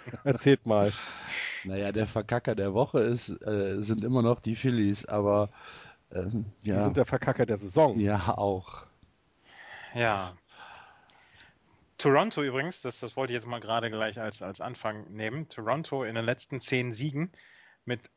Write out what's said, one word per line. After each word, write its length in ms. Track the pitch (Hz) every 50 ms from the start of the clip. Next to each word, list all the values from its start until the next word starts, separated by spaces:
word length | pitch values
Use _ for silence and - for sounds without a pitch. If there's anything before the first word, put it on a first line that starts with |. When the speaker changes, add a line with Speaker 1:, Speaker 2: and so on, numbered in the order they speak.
| - 127 - - -
Speaker 1:
Erzählt 400 | 143 131 - - 139 139 - -
mal. 260 | 113 107 104 101 104 104 - - - - - - - - - - - - - -
Speaker 2:
Naja, 280 | 95 95 98 101 101
der 140 | 98 107 110
Verkacker 480 | 101 - 110 104 - 120 120 - 135 113
der 180 | 107 98 101
Woche 280 | 95 110 143 - - 143
ist, 280 | 110 117 120 117 - - 92 -
äh, 400 | - - 107 101 98 98 98 101
sind 200 | 104 104 113 107 104
immer 180 | 120 127 127
noch 180 | 117 117 120 -
die 160 | - 113 113
Phillies, 500 | - - 131 123 117 104 101 104 - -
aber, 440 | - - 104 101 101 101 104 104 101 - - - - - - - - - _ _ -
ähm, 340 | - 92 90 98 117 107 101 104 - _ -
Speaker 1:
Die 60 | 107
Speaker 2:
ja. 120 | 95 98
Speaker 1:
sind 140 | 104 104 92
der 80 | 143 123
Verkacker 420 | - 143 127 - 139 127 - 123
der 120 | 120 110 92
Saison. 420 | 101 95 92 151 156 139 104 117
Speaker 2:
Ja, 360 | 101 101 104 101 85 104 -
auch. 480 | - 101 101 95 92 - - - - - - _ _ _ _ _ _ _ _ _ _ _ - - - - - - - - - -
Speaker 3:
Ja. 380 | 120 117 113 104 98 95 90 90 - _ _ - - - - - - - - - _ _ _ _ _ _ _ - - - - _ _ _ _ _ _ _ _ _ -
Toronto 440 | - 147 135 147 190 226 - 156
übrigens, 380 | 143 135 123 131 139 175 185 -
das, 180 | - 127 - -
das 160 | 131 113 -
wollte 160 | 131 135 123
ich 40 | 120
jetzt 100 | 120 110
mal 140 | 120 120 117
gerade 300 | 107 104 113 117 113 113
gleich 280 | 110 110 110 110 107 123
als, 220 | 110 110 - -
als 180 | 95 95 98 -
Anfang 520 | 87 120 127 - - 110 107 107 - -
nehmen. 360 | 101 107 110 110 120 156 156 -
Toronto 540 | - - 107 110 113 160 160 - 143 135 127
in 100 | 110 113
den 100 | 117 113
letzten 360 | 117 127 - - - - 101
zehn 320 | - - 131 127 123 123
Siegen 380 | 113 104 - 151 135 143 170 185 - - - - - - - - _ _ _
mit 260 | 123 123 117 - - _